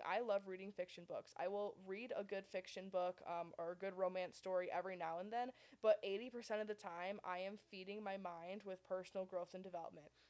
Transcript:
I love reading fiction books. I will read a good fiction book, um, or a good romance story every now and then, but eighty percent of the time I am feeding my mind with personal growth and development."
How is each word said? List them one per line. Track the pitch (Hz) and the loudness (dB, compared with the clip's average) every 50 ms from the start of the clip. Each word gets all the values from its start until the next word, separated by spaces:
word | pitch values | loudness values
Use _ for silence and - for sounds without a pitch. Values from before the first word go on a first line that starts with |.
| - | 0
I | 160 185 196 | 2 2 4
love | - 220 202 202 196 | 4 4 4 4 2
reading | 190 185 185 190 208 | 0 -4 -4 -4 -6
fiction | - - 180 - - 175 175 - | -2 -2 -2 -2 -4 -12 -6 -4
books. | 151 147 - - - - | -4 -4 -4 -6 -4 0
I | 170 | 0
will | 190 202 202 208 202 - 185 190 | 2 2 2 0 0 -2 -6 -6
read | 185 190 214 247 - - | -4 -4 -4 -2 -2 0
a | - 202 | 0 0
good | 196 208 196 196 | 0 -2 -2 -2
fiction | - - 185 185 - - 190 190 190 | -2 -4 -4 -4 -4 -6 -6 -4 0
book, | 190 180 180 180 180 - - | 2 4 4 4 2 -2 -4
um, | - 170 170 165 170 - | -2 -2 -2 -2 -4 -4
or | - 170 170 | -4 -2 -2
a | 180 | -2
good | 175 190 196 185 | 0 -2 0 2
romance | 185 190 185 185 185 180 165 - | 4 4 4 4 2 0 0 -2
story | - - 190 185 180 180 - | -4 0 2 4 4 4 4
every | - 180 175 190 185 | 2 0 0 0 -2
now | 175 165 165 165 175 | 0 0 0 0 0
and | 190 214 226 | -2 0 0
then, | 240 247 254 - - - - - - | 0 0 0 -2 -10 -16 -20 -4 4
but | - 214 208 - - | 8 8 8 8 6
eighty | 196 196 214 247 254 | 2 0 0 0 -2
percent | 240 240 226 - 214 214 | -6 -4 -2 0 2 2
of | 214 | 2
the | 214 208 | 0 -2
time | 208 - 185 170 175 180 190 208 208 - | -4 -4 -6 -4 -2 -2 -2 -2 -2 -2
I | 185 180 180 | -2 -2 0
am | 190 196 214 208 - - | -2 -4 -4 -8 -12 -12
feeding | 202 185 185 196 202 214 208 | -10 -8 -6 -6 -6 -4 -2
my | 196 196 | -2 -2
mind | 196 190 175 170 165 170 180 196 202 202 | -2 -2 -4 -6 -4 -6 -6 -6 -4 -4
with | 196 185 - - | -6 -6 -6 -2
personal | - 185 185 180 - - 190 190 | -2 -2 -2 -2 -2 -2 -2 -2
growth | 185 185 175 180 - - | 0 0 -2 -2 -2 -6
and | 185 190 | -8 -8
development." | 185 180 165 165 - 180 156 147 - _ - - | -6 -6 -6 -6 -6 -8 -10 -16 -18 _ -20 -20